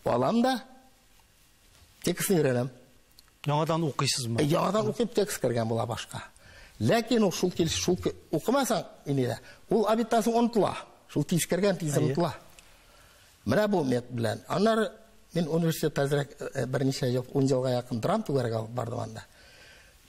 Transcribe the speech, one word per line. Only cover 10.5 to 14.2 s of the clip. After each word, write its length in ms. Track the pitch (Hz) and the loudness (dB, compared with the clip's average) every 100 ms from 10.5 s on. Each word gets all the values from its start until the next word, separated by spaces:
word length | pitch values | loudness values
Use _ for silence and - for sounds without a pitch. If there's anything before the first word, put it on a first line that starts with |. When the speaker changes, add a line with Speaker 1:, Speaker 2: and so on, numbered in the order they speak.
| 226 156 - - - - | 2 2 -2 -10 -20 -6
Speaker 1:
Шул 160 | 147 | -4
тиз 220 | - 165 - | 0 0 0
кергән, 300 | 175 202 175 | 2 2 0
тиз 160 | 156 143 | -2 0
Speaker 2:
Әйе. 140 | 127 | 0
Speaker 1:
онытыла. 240 | 139 165 - - - - - - - - - - _ 101 | 0 -2 -4 -16 -20 -20 -20 -20 -20 -20 -20 -20 _ 0
Менә 220 | 160 214 | 2 2
бу 140 | 190 135 | 2 2
мет 240 | 120 - | -2 -2
белән. 300 | 120 | -4